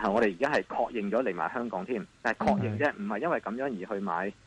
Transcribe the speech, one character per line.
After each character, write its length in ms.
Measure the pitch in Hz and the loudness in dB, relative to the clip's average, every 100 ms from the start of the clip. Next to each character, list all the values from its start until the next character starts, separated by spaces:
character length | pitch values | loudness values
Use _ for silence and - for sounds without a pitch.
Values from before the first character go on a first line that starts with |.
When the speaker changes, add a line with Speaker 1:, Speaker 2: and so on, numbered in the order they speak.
Speaker 1:
後 80 | 104 | 2
我 80 | 107 | 4
哋 40 | 110 | 4
而 80 | |
家 180 | 87 139 | 2 2
係 100 | 123 | 2
確 280 | - - 117 | 0 -2 -2
認 180 | 117 101 | -2 0
咗 120 | 110 | 0
嚟 120 | 113 | 0
埋 180 | 87 82 | 0 -2
香 160 | 127 120 | -2 -4
港 160 | 95 92 | -4 -4
添， 180 | 120 87 _ | -4 -6 _
但 120 | 117 | -2
係 120 | 110 214 | 0 2
確 140 | - | 2
認 180 | 110 107 | 2 2
啫， 140 | 143 - | 0 0
Speaker 2:
嗯。 100 | 101 | -4
Speaker 1:
唔 20 | |
係 100 | 107 | -2
因 100 | 160 | 0
為 100 | 135 | 0
咁 140 | - 120 | -2 -4
樣 80 | |
而 300 | 139 107 90 | -4 -4 -4
去 100 | 101 | -4
買， 280 | 98 85 98 - | -2 0 -2 -6